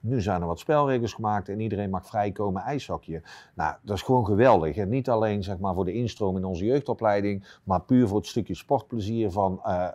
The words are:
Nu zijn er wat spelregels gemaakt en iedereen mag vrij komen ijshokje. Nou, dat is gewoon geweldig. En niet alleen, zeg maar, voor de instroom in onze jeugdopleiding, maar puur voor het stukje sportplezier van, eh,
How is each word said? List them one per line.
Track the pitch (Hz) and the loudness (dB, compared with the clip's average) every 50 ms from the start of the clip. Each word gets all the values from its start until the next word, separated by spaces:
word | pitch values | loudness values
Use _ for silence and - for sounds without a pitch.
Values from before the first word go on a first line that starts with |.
Nu | - 110 135 123 | -6 -2 -2 0
zijn | 87 104 95 87 | 0 0 0 0
er | 85 | 0
wat | 82 85 - | -2 -4 -4
spelregels | - - 151 147 143 139 131 123 117 107 - | -2 0 2 4 4 4 2 0 0 -2 -4
gemaakt | - 110 107 107 104 95 - | -4 -2 -2 -2 -2 -4 -4
en | 98 107 | -6 -6
iedereen | 110 110 104 95 101 98 | -4 -2 -2 -2 -2 -2
mag | 95 92 - | -4 -6 -6
vrij | - - 107 104 104 95 | -4 -2 -2 -2 -2 -2
komen | - 104 101 92 95 98 | -4 -4 -2 -4 -4 -4
ijshokje. | 123 147 135 - - 87 80 - - 80 78 - - - - - - _ | -4 -6 -6 -6 -6 -8 -8 -8 -8 -10 -10 -10 -14 -20 -20 -20 -12 _
Nou, | - 78 78 - - - | -4 -2 -2 -4 -6 -6
dat | 104 104 | -6 -4
is | 92 - | -2 0
gewoon | - 131 123 110 | 2 2 2 2
geweldig. | 92 104 98 123 131 110 90 78 78 73 | 2 4 6 8 8 8 6 4 2 -2
En | 107 101 92 | -2 -2 -2
niet | 120 135 123 135 | -2 -2 0 0
alleen, | 120 110 110 107 104 104 95 | 0 2 2 2 0 0 -2
zeg | 101 98 87 | -6 -6 -4
maar, | 98 98 90 | -4 -2 -2
voor | 92 95 | -2 -2
de | 90 87 | -2 -2
instroom | 117 123 110 - - 107 95 92 | -2 -4 -4 -4 -2 -2 -2 -2
in | 95 92 | -2 -4
onze | 95 92 82 95 | -4 -4 -2 0
jeugdopleiding, | 113 131 143 127 - 113 - 113 107 101 104 101 101 101 98 - - - - _ | 0 0 0 0 -2 -4 0 2 2 2 2 2 0 -2 -4 -8 -12 -20 -10 _
maar | 98 92 90 | 0 0 0
puur | - - 127 123 123 98 | 2 4 4 6 6 4
voor | 98 104 | 4 0
het | - | -2
stukje | - - 120 101 - 110 | -2 -4 -4 -4 -4 -6
sportplezier | - - - 143 123 - - - 113 101 104 113 113 107 98 | -8 -4 -2 -2 -2 -2 -4 -6 -6 -4 -2 -2 -2 -2 -2
van, | 90 104 98 95 92 - - | 0 0 0 0 -2 -2 -4
eh, | 110 95 90 90 87 - | -2 -2 -2 -2 -4 -6